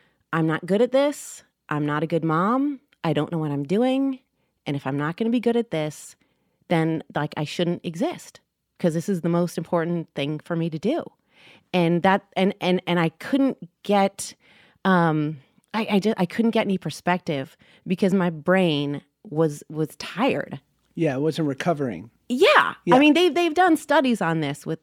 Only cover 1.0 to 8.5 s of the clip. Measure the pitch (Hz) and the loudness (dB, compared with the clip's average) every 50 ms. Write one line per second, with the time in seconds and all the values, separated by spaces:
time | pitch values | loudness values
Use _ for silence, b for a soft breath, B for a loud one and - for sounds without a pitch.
1 | 285 294 285 - - - - - _ _ _ _ _ - 151 147 147 147 147 151 | 2 2 -2 -6 -14 -18 -20 -20 _ _ _ _ _ -6 -4 -2 -2 -2 -2 -2
2 | 165 151 170 160 160 160 156 165 185 214 247 269 285 294 277 - _ _ _ _ | -2 -2 -2 -2 0 0 0 2 2 2 0 0 0 -2 -4 -6 _ _ _ _
3 | - 165 147 147 151 - 170 160 156 147 143 143 143 143 185 220 247 262 262 269 | -2 -2 0 0 -2 -2 -4 -4 -4 -2 -4 -4 -2 -2 0 2 2 2 2 0
4 | 269 269 262 - _ _ _ _ _ _ _ _ - - 143 139 - 131 143 143 | 0 -2 -4 -6 _ _ _ _ _ _ _ _ -8 -6 -6 -4 -4 -4 -4 -2
5 | 147 156 170 - 220 233 240 240 202 233 233 240 226 - 170 156 151 151 - - | -2 -4 -2 -2 -2 0 0 0 0 2 0 0 -2 -2 -4 -4 -4 -4 -6 -10
6 | - - - _ _ _ _ _ _ _ _ _ _ - 180 160 160 165 160 - | -18 -20 -20 _ _ _ _ _ _ _ _ _ _ 0 0 2 2 0 -2 -4
7 | - - - 151 147 - - - 147 - - - 175 175 175 - - 175 156 170 | -6 -6 -6 -4 -4 -4 -4 -6 -8 -6 -4 -2 -2 -2 -2 -4 -6 -10 -6 -4
8 | 269 359 - - - - - - _ _ | -4 -4 -4 -8 -14 -20 -20 -20 _ _